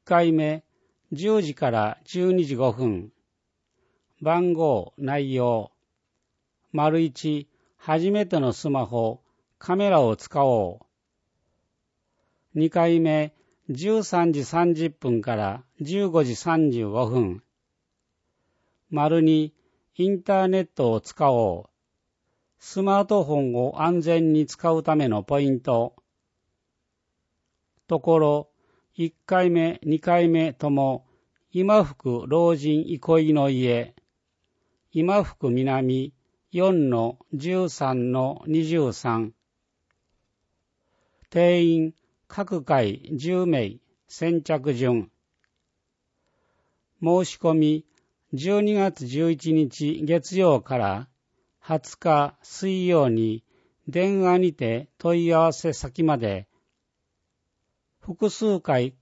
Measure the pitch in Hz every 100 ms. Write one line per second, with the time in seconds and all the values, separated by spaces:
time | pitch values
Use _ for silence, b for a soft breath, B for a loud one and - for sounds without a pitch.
0 | - 175 170 160 151 156 _ _ _ _
1 | - 147 196 220 160 143 135 113 107 -
2 | - 175 185 185 151 127 127 113 123 95
3 | 101 _ _ _ _ _ _ _ _ _
4 | _ - 151 170 175 165 160 117 87 -
5 | 135 143 135 131 123 113 101 _ _ _
6 | _ _ _ _ _ _ _ 156 151 165
7 | 160 123 156 147 143 _ _ _ - 160
8 | 180 208 185 175 131 131 156 135 113 120
9 | 113 120 _ _ _ _ - 185 202 170
10 | 120 107 - 147 135 117 92 95 _ _
11 | _ _ _ _ _ _ _ _ _ _
12 | _ _ _ _ _ - 160 175 170 170
13 | 165 156 151 _ _ _ - 127 190 220
14 | 202 175 170 143 127 165 175 156 165 -
15 | 127 117 107 110 101 104 - - 147 196
16 | 196 165 131 113 165 160 156 120 104 110
17 | 117 123 101 90 _ _ _ _ _ _
18 | _ _ _ _ _ _ _ _ - 151
19 | 151 165 160 156 151 _ _ _ _ -
20 | 185 196 180 196 185 190 175 - 123 110
21 | - - 143 123 107 87 98 _ _ _
22 | _ _ _ _ _ _ - 190 196 196
23 | 202 208 147 147 131 120 127 - 160 175
24 | 156 165 160 156 147 - 170 160 156 156
25 | 135 104 98 143 139 131 - 117 120 _
26 | _ _ _ _ _ _ _ _ _ _
27 | _ _ _ _ _ _ _ _ - 165
28 | - 165 151 147 - _ _ _ _ -
29 | 165 _ - 185 180 170 165 - 156 156
30 | - 175 170 165 160 131 147 139 135 123
31 | _ _ _ _ _ 180 196 214 151 139
32 | 131 120 127 156 170 160 147 151 156 147
33 | - 165 156 151 139 131 127 120 120 -
34 | _ _ _ _ _ _ _ _ _ 160
35 | 170 202 180 - 135 123 131 131 131 131
36 | 135 _ _ _ _ 175 190 180 139 117
37 | 113 - - 143 160 185 180 - 135 127
38 | 123 127 131 - - 156 160 165 135 -
39 | 123 117 110 - _ _ _ _ _ _
40 | _ _ _ _ _ _ _ _ _ _
41 | _ _ _ 175 175 175 170 165 160 -
42 | _ _ _ - 196 180 131 139 107 113
43 | - 147 156 180 180 143 104 117 _ _
44 | _ - 165 170 151 156 139 123 127 117
45 | - _ _ _ _ _ _ _ _ _
46 | _ _ _ _ _ _ _ _ _ -
47 | 165 180 180 - 170 160 151 156 - _
48 | _ _ - 135 165 208 208 208 196 -
49 | 127 135 165 151 160 160 143 - 147 160
50 | 151 170 - 185 185 131 - 127 101 98
51 | 131 _ _ _ _ _ - 160 - -
52 | 170 151 143 - - - 190 190 180 165
53 | 131 113 110 113 _ _ _ _ - 160
54 | 190 196 180 180 185 147 117 117 147 _
55 | 170 170 170 165 165 131 170 - 135 147
56 | 160 139 110 98 95 _ _ _ _ _
57 | _ _ _ _ _ _ _ _ _ _
58 | - 170 214 - 220 190 - 131 127 -